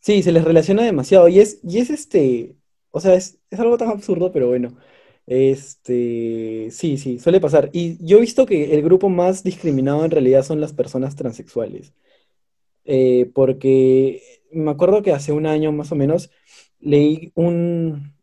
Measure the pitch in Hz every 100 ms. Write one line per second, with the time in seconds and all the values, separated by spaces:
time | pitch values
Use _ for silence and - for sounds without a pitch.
0 | - 208 180 165 160 165 160 202 233 165
1 | 135 190 170 185 214 - 180 190 247 302
2 | - 185 135 120 120 _ _ _ _ -
3 | 185 185 185 _ _ 190 233 233 233 208
4 | 202 170 180 156 123 127 123 - _ _
5 | _ _ - 127 135 135 143 - - 123
6 | 120 117 117 113 113 110 110 - 170 139
7 | 139 123 165 185 160 147 139 175 170 165
8 | 165 202 233 - 262 185 147 151 151 185
9 | 196 180 180 185 185 185 170 135 135 147
10 | 160 156 127 135 139 156 147 - - 131
11 | 131 143 131 117 - - 110 98 - _
12 | _ _ _ _ _ _ _ _ - 135
13 | 131 123 123 - 131 135 135 131 131 131
14 | 135 - _ _ _ 160 156 143 175 208
15 | 202 143 147 151 156 151 156 151 147 156
16 | 139 165 - _ _ - _ _ 147 147
17 | 151 156 170 - 170 170 170 170 165 147
18 | 143 _